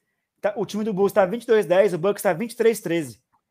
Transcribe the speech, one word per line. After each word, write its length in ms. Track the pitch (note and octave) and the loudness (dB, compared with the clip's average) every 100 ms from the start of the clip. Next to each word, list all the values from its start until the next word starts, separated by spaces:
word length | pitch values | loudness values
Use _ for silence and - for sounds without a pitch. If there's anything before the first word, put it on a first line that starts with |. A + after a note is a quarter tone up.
| _ _ _ _ | _ _ _ _
Tá... 120 | G3 G#3 | -6 -4
o 80 | F#3+ | -6
time 180 | G3+ | -4
do 100 | A3 | -4
Bulls 200 | F#3+ G3 | 0 0
tá 120 | G#3+ F#3+ | 2 0
vinte 180 | A#3 | 0
e 40 | A#3+ | 0
dois 180 | A3 E3+ | 2 4
dez, 280 | F3+ G3+ | 4 4
o 40 | F3 | 2
Bucks 240 | F#3+ G3+ | -2 0
tá 120 | G3+ | -2
vinte 180 | E3 A3+ | -2 -4
e 60 | - | 0
três 240 | A3+ A3 | 0 0
treze. 400 | F3 E3+ C3+ A2 _ _ _ | -2 -4 -4 -12 _ _ _